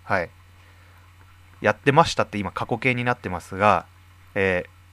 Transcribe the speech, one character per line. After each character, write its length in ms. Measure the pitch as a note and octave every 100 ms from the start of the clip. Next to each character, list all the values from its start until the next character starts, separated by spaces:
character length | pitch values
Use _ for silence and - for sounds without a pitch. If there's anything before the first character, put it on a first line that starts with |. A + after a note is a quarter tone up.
は 200 | - G2
い。 80 | E2 - - - - - - - - - - - - -
や 120 | G#2
っ 40 | -
て 160 | C#3
ま 120 | C#3+
し 120 | - -
た 80 |
っ 20 | G#2
て 120 | G#2
今 120 | F#2+
過 160 | - A2+
去 120 | A#2
形 160 | C3
に 100 | B2
な 100 | B2
っ 40 | -
て 100 | F#2+
ま 120 | F2+
す 160 | - F#2+
が、 300 | G#2 F2 - - - - -
え 300 | G#2 F#2+ F2+ - - -